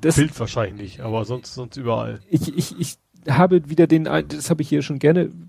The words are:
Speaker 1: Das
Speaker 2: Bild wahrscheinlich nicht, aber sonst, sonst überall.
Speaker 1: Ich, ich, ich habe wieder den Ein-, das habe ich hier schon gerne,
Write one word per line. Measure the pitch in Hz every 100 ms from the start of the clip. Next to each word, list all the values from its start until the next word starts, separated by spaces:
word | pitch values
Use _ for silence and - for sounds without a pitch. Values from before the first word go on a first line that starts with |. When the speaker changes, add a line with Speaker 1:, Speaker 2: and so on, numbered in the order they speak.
Speaker 1:
Das | 156 156
Speaker 2:
Bild | 151 -
wahrscheinlich | 110 123 104 101 98 -
nicht, |
aber | 113 110 104
sonst, | 123 - 127
sonst | 120 139
überall. | 120 113 113 113 -
Speaker 1:
Ich, | 170 - 175
ich, | - -
ich | 170 - _ _ -
habe | 135 180 180 143
wieder | 160 160
den | 160 156
Ein-, | 151 -
das | 151 -
habe | 160
ich | 147
hier | 147
schon | 143 139
gerne, | 147 175 - 170